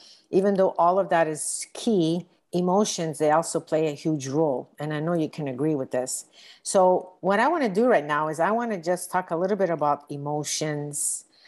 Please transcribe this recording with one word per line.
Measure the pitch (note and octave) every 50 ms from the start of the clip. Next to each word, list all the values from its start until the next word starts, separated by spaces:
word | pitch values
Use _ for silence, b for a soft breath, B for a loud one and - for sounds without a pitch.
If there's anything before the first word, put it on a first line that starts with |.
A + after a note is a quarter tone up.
| B B B B B B
even | - F#3 F#3+ G3+ G3+
though | F#3+ F#3+ F#3
all | - - E3+ F3 F#3 G3
of | F#3+ E3+
that | F3+ E3 E3 D#3
is | D#3 C#3+ - - - - - - -
key, | - - A#3+ A3 F#3 D#3+ D#3+ E3 F3+ E3+ b b b b _
emotions, | - F3 F3+ F3+ F3+ G3+ G#3+ - - - E3 D#3+ C#3+ -
they | D#3 D3+
also | D3+ E3 D#3+ - - D#3+
play | - - D#3+ D#3 D#3+ D#3
a |
huge | D3 C3+ - E3 D#3 D3 C3 C3+
role. | C3 D#3 E3 D3 B2+ C3 C#3+ - _ -
And | D3 D3+ D3+
I | D3
know | D#3 E3+ F3
you | E3 D#3 D3
can | - - D3+ C#3
agree | B2+ A#2+ D3 D#3 D#3
with | C3+ C3 -
this. | - B2+ B2+ B2+ - - - B B B B B B B B
So | - - G3 F#3 F#3 F#3 - - - - _
what | - F#3 G3+ G#3
I | A#3+ D4
wanna | F4 E4 C4+ A3
do | F3+ G3+ A#3+
right | B3+ G#3+ D#3 D3
now | D3 D3+ D3 D#3 D#3
is | D#3 D#3+
I | E3 F#3+
wanna | A3 A#3 A#3+ A#3 G#3+ F3
just | D#3 E3+ F3+ F3 - -
talk | - F#3 F3+ -
a | E3+
little | D#3+ F#3 F#3+ G#3+ F#3+
bit | G3 E3+
about | E3+ D3 D3+ D3 C#3+ C#3+ - -
emotions, | D3 C#3+ C#3+ D3 D3+ D3+ D3 - - - D#3 D#3 D3+ D3 D3 D3 D3 - - - - - - B B B B